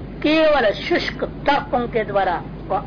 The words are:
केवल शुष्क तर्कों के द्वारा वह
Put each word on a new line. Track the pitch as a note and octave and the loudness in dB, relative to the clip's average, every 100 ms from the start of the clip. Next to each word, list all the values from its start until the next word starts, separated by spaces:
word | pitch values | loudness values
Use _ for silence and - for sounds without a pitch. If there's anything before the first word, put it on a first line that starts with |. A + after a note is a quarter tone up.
| - - | -12 -2
केवल | D4 D#4 D#4 C#4+ A3 | 2 4 6 4 2
शुष्क | G3 - E4 - - | 0 0 0 0 -4
तर्कों | - - - C#4 - B3+ A#3+ | -6 -2 0 0 0 -2 0
के | A#3 | -2
द्वारा | G3+ G3+ F#3+ E3 D3 - - | 0 0 2 0 -6 -12 -4
वह | F#3+ | -4